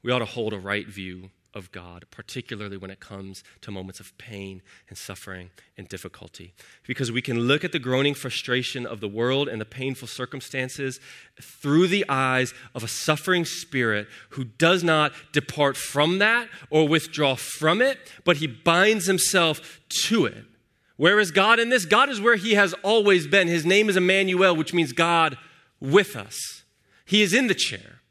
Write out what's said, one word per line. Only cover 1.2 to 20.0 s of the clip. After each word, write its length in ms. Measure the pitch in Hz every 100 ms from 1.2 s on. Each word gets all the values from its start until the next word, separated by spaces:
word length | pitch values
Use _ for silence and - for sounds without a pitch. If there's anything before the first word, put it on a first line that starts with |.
| 95 _ _
of 180 | 104 90
God, 320 | 92 87 87 82
particularly 640 | - - 127 - 107 104 98
when 140 | 95
it 100 | 95
comes 420 | - 98 98 92 _ _
to 80 | -
moments 280 | 98 95 -
of 180 | 95 -
pain 420 | - 101 98 95 _ - _
and 80 | 95
suffering 520 | - 95 - 92 90 _ _ -
and 100 | 98
difficulty. 640 | 113 - - 90 - 87 _ - _ -
Because 240 | 127 123
we 120 | 117
can 240 | 131 117 120
look 180 | 147
at 80 | 180
the 60 | 165
groaning 340 | 127 127 143
frustration 720 | 139 131 - - 127 123 131
of 160 | 120 107
the 80 | 104
world 400 | 104 123 135 143
and 100 | 113
the 60 |
painful 420 | 110 131 131 127 120
circumstances 920 | - 127 135 - 135 127 - 135 127 - - - _
through 460 | - - 143 151 185
the 180 | 202 185
eyes 420 | 135 131 127 127 - -
of 100 | 127
a 40 | 110
suffering 580 | - - 151 - 180 165
spirit 600 | - - 135 117 104 104 - -
who 140 | -
does 400 | 123 - 165 185
not 300 | 170 156 151 - -
depart 460 | 147 - - 143 127
from 400 | - 143 156 185
that 320 | 208 240 226 - -
or 180 | 156 151
withdraw 480 | 160 - - 143 127
from 440 | - - 156 190
it, 320 | 262 262 - -
but 140 | - 151
he 100 | 151
binds 600 | 110 - 170 202 220 175
himself 760 | 190 - 190 165 147 - - _
to 380 | -